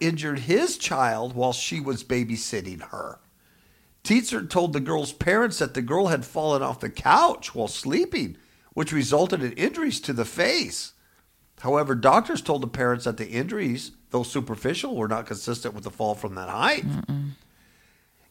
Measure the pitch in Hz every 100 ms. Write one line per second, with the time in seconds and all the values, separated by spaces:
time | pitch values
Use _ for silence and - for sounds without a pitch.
0 | 165 160 151 139 123 190 359 - - 147
1 | 123 113 123 123 127 120 - 165 135 123
2 | - 127 117 113 - 110 92 87 - -
3 | - - _ _ _ _ _ _ _ _
4 | - 226 233 233 170 185 170 143 135 160
5 | 143 - - 208 233 165 139 135 120 156
6 | 196 143 120 - 156 143 131 123 110 -
7 | - 190 339 - - - 110 - 135 160
8 | 349 294 110 - _ _ _ - 156 156
9 | 120 147 180 185 127 - 208 330 302 -
10 | - 123 110 - 190 349 98 - - _
11 | _ _ _ _ _ - 123 143 147 123
12 | 131 180 233 330 - 143 123 139 123 120
13 | 123 113 110 117 156 214 165 120 - -
14 | _ 123 120 143 135 110 135 170 285 208
15 | 110 113 117 104 - 117 120 104 98 -
16 | 107 104 107 92 92 101 147 202 143 143
17 | - 143 143 139 _ _ _ _ _ _
18 | _ _ _